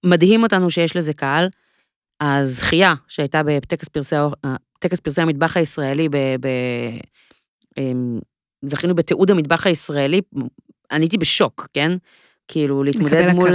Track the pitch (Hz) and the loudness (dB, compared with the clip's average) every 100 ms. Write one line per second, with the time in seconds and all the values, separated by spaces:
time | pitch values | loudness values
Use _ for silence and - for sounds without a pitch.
0 | 180 175 180 220 226 196 180 170 165 180 | 2 6 6 6 4 2 2 0 -2 -2
1 | 156 147 139 147 185 - _ _ _ _ | -4 -4 -2 0 0 -4 _ _ _ _
2 | _ _ 147 139 135 127 - 165 190 151 | _ _ -2 0 0 0 0 4 4 2
3 | - - 143 156 151 147 - 170 151 151 | -6 -6 -2 0 0 -2 -2 -8 -6 -6
4 | 135 151 147 - 139 131 - _ 185 180 | -2 0 -2 -2 -8 -8 -12 _ -4 -2
5 | 156 147 165 143 160 185 160 - 135 139 | -2 0 0 0 0 0 -2 -2 -4 -2
6 | 160 143 135 127 135 127 123 120 120 117 | -2 0 -2 -2 -4 -4 -4 -6 -8 -10
7 | - _ _ _ _ _ _ - 131 127 | -16 _ _ _ _ _ _ -8 -4 -4
8 | 123 113 - _ _ _ 139 - 175 170 | -4 -6 -10 _ _ _ -8 -6 -2 -2
9 | - 175 190 185 147 165 196 160 - 143 | -2 2 2 2 0 0 0 0 -2 -2
10 | 139 185 190 139 123 - _ _ _ 151 | 0 0 -2 -8 -8 -10 _ _ _ -2
11 | 160 202 156 - 147 - - 139 151 180 | 0 0 0 2 0 -2 -8 -4 -2 -4
12 | - _ _ _ - 160 143 139 139 143 | -8 _ _ _ -8 -2 0 0 0 0
13 | 151 156 175 175 180 | 2 4 4 4 4